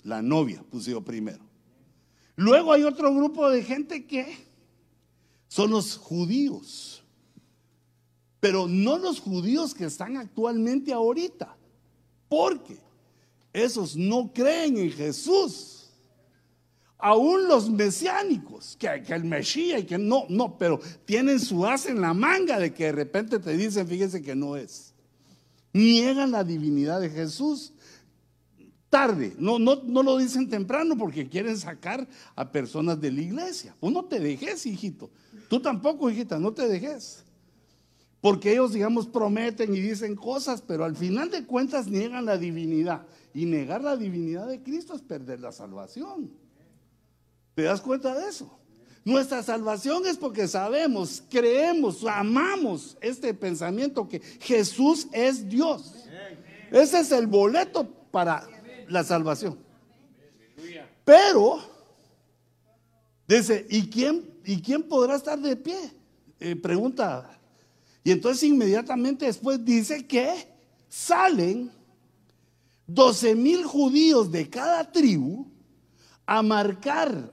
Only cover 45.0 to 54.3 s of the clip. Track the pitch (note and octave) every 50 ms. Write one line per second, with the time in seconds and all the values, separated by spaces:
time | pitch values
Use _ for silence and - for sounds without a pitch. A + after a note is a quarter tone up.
45 | - - - C#3 B2+ B2+ B2+ B2 B2 A2+ - - G#2 G2+ F#2+ G2 G2 - - A#3
46 | D#4+ G4 G4 F4 C4+ - - - _ _ _ _ _ _ _ _ _ _ _ _
47 | _ _ _ _ _ _ _ _ _ _ - D#3+ D#3 E3 G3 G3 - B3+ C4 C4+
48 | C4+ C4 C4 C#4+ F#4 G#4 F4+ - - - - - _ _ _ _ _ _ - _
49 | - G3+ B3+ C4+ C4 C4+ C4+ B3 A3 - A3+ A3+ A3 G#3+ G#3+ G3+ G3+ C4+ D#4 F4+
50 | F#4 F#4 D#4+ - D4 C4 G3+ G#3+ G3+ E3+ - F#3 F#3+ G#3+ B3 D4+ E4 D4+ A#3 G3
51 | F3+ - - - - - - B3 A#3+ A#3 A#3+ C4+ D#4 E4+ F4 E4 C#4 G#3 D#3+ -
52 | A3 A3 G#3 G3+ G3+ G#3+ A#3 C4+ E4+ F#4+ G4+ F#4+ D#4 A3 F3+ D3 - - - -
53 | - A#3 B3+ B3 - A#3+ G#3 - G3 F#3 E3+ D#3 E3+ F3 F#3+ A3+ C4+ C#4+ C#4 B3
54 | G3+ - - E3 - -